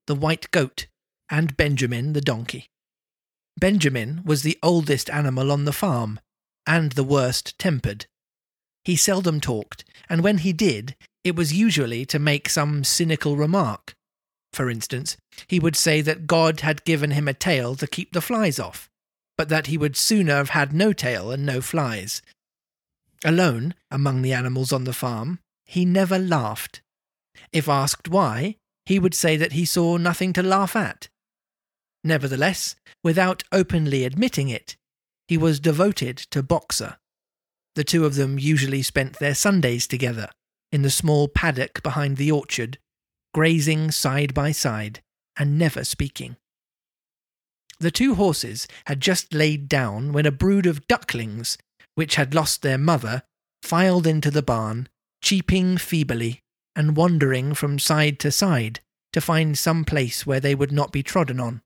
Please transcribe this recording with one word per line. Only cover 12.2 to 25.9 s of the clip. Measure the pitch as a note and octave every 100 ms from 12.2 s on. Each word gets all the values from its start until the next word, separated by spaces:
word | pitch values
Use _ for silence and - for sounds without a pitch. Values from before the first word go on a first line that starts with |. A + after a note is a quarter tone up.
| D3 D3 -
some | - D3 D3
cynical | C3+ - E3 D#3 D3+ C#3+
remark. | D3+ G3 C#3 G#2 - - _ _ _ _ _
For | - B2+
instance, | A#2 - B2+ C#3 - _ - -
he | F3+
would | E3 D3+
say | E3+ D3+
that | D3 D#3 D#3
God | E3 D#3+ D#3
had | D3+ D3 -
given | D#3+ D3
him | C#3+ D3
a |
tail | C3+ F#3+ C#3+ A#2+ C3+
to | D3+
keep | - -
the | F3
flies | - A#3 G3+ C3
off, | F2+ - - _ _ _ _ -
but | D3+
that | D#3 C3+
he | D#3+
would | D3 C3+
sooner | - G#3+ E3+ C#3+
have | C#3
had | D#3+ C#3
no | D3+ G#3+
tail | G3 C3 A2 G2
and | C3+ C#3+
no | B2+
flies. | - E3 C3 G#2+ G2 - - _ _ _ _ _ _ _ _ _ D3+
Alone, | E3 F3+ A#2 C#3 - _
among | C#3 C#3+ C3
the | C3
animals | B2+ B2+ C3 B2+
on | C3+ B2+
the |
farm, | A#2+ C3 A2+ B2 F3+ _ _ _
he | F3+
never | F3+